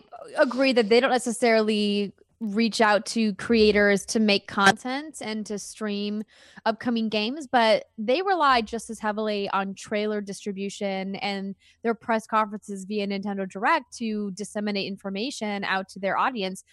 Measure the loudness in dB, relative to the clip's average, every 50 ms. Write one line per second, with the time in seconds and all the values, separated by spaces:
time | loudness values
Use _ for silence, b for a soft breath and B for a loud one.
0 | 0 _ -20 -18 -18 -6 0 2 2 2 2 2 2 4 4 4 4 6 6 6
1 | 6 6 4 2 0 -2 -2 0 2 4 4 4 4 2 2 2 2 2 2 0
2 | 0 -2 -6 _ _ _ _ -10 -8 -4 0 2 2 2 4 4 4 6 4 4
3 | 2 0 -2 0 0 0 0 -2 -2 2 4 6 6 6 6 6 6 4 4 2
4 | 0 0 0 2 4 4 4 2 0 -2 0 4 4 4 4 4 0 -6 -6 -6
5 | -8 -10 -12 -12 -8 -8 -6 -6 -6 -6 -8 -8 -8 -10 -10 -6 -4 -4 -2 -2
6 | -2 -4 -4 -6 -8 B B B B B B B B -2 -2 -2 -2 -2 0 0
7 | 0 0 0 -2 -2 -2 -4 -6 -4 0 2 4 4 6 4 2 2 _ _ -6
8 | -2 0 0 0 2 2 2 4 4 4 4 4 2 0 -4 -8 -8 -8 -10 -6
9 | -4 -4 -2 -2 -2 -2 -2 -2 -2 -2 -2 -2 -2 -4 -6 -10 -8 -4 -2 -2
10 | -2 -2 -2 -4 -4 -8 -10 -10 -8 -8 -6 -6 -6 -6 -6 -4 -4 -4 -4 -4
11 | -4 -6 -6 -6 -6 -4 -4 -4 -6 -8 -10 b b b b b b -4 -4 -2
12 | -2 -2 -2 -2 -2 0 0 0 0 0 -2 -10 -12 -10 -12 -10 -8 -6 -4 -4
13 | -2 -2 -2 -4 -4 -4 -4 -4 -4 -6 -6 -2 0 0 0 0 -2 _ -10 -6
14 | -4 -4 -4 -2 -4 -6 -6 -8 -10 -10 -6 -6 -4 -2 -2 -4 -4 -6 -8 -8
15 | -8 -8 -6 -6 -6 -6 -6 -6 -6 -6 -4 -4 -2 -2 -2 -2 -4 -6 -10 -6
16 | -4 -2 0 0 0 0 0 -2 -4 -6 -6 -8 -14 b